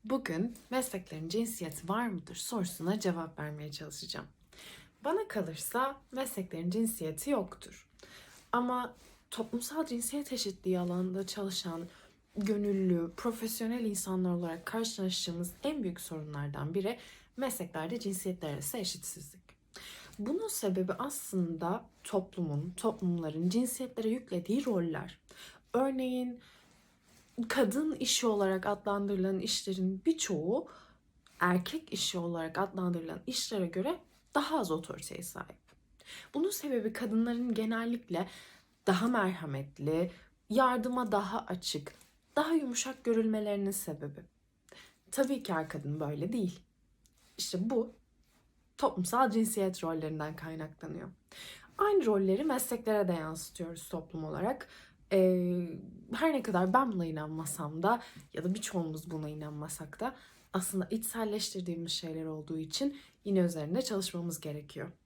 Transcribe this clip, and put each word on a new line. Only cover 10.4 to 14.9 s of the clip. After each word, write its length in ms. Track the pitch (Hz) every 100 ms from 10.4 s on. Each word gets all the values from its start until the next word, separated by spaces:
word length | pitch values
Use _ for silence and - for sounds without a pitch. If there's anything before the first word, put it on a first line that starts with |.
| 202 190 185 180
alanında 480 | 175 180 185 185 190
çalışan 640 | 208 196 180 175 165 175 - - _ _ -
gönüllü, 720 | 202 208 202 196 185 175 170 -
profesyonel 680 | 240 226 226 - 226 240
insanlar 460 | 226 202 202 185 180
olarak 360 | 175 175 170 -
karşılaştığımız 840 | 220 226